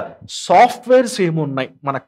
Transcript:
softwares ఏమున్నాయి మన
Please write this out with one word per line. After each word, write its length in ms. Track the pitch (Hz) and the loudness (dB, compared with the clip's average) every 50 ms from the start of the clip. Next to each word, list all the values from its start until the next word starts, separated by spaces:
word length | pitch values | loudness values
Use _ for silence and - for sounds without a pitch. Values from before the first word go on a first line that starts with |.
| - - - - - - - - - | 2 0 -10 -20 -20 -16 -14 -8 -2
softwares 720 | - 175 190 240 240 - - - 233 254 254 247 220 - - 185 | 2 4 4 4 4 2 -2 -2 2 2 2 2 0 -2 -2 -2
ఏమున్నాయి 440 | 165 160 160 151 139 135 131 131 - _ _ - 139 | -2 -2 -2 -4 -4 -4 -6 -6 -8 _ _ -6 -6
మన 100 | 135 127 - | -6 -6 -6